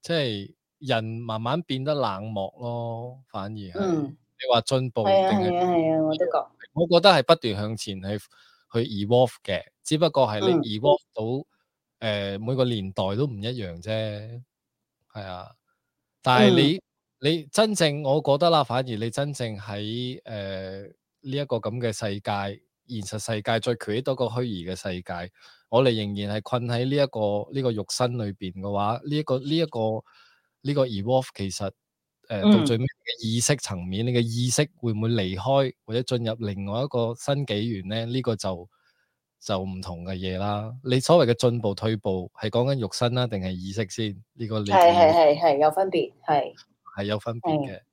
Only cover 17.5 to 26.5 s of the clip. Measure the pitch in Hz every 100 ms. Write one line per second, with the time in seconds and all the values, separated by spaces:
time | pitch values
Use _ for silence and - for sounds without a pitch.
17.5 | - 220 208 160 143 147 147 147 143 170
18.5 | 165 139 120 131 110 113 113 147 139 117
19.5 | 104 101 101 104 117 123 127 - 107 98
20.5 | 95 95 98 101 _ _ _ 139 135 143
21.5 | 120 104 117 120 107 110 101 - 101 98
22.5 | 101 _ _ _ 117 95 110 - 110 104
23.5 | 113 107 120 - 107 135 131 120 117 123
24.5 | 98 85 92 101 90 90 87 90 _ -
25.5 | _ _ 113 131 110 104 101 101 107 101